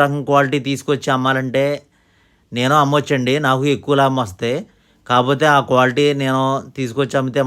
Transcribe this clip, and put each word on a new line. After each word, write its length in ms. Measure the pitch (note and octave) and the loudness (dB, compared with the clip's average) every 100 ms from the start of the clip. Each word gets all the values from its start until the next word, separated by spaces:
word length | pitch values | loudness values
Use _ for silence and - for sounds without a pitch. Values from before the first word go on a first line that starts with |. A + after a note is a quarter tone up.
రకం 200 | C#3+ C#3+ C3+ | 2 0 0
క్వాలిటీ 300 | C#3+ C3+ C#3 B2+ | 2 2 -2 -6
తీసుకొచ్చి 420 | C3+ - C3+ C#3+ C3 | -6 -4 -4 -2 -2
అమ్మాలంటే 480 | C3 C3 C3 C3 C#3 C#3+ - _ _ _ _ _ _ | 0 -2 -2 -2 -2 -4 -10 _ _ _ _ _ _
నేను 260 | A#2+ B2 D3+ | -4 2 2
అమ్మొచ్చండి, 520 | C#3 D3 C#3 C#3 B2 C#3+ C#3 | 2 2 0 -2 0 0 0
నాకు 200 | C3 C#3+ A#2 | 0 0 -2
ఎక్కువ 200 | C#3+ C#3 | 0 2
లాభం 200 | C3+ C3 | 2 0
వస్తే. 280 | A2+ F2+ A#2+ C#3+ A3 _ _ _ - | -4 -6 -6 -6 -8 _ _ _ -2
కాకపోతే 400 | B2 B2 C#3 D3+ C#3+ | 0 2 2 4 2
ఆ 20 | A2+ | 2
క్వాలిటీ 340 | B2+ B2+ B2 D3 C#3 | 2 2 2 0 0
నేను 180 | C3+ C3 C3 C3+ - - | -2 0 0 -2 -6 -8
తీసుకొచ్చి 380 | B2+ B2 B2+ C#3+ | -6 -4 -2 -2
అమ్మితే 220 | C3 C#3 | -2 0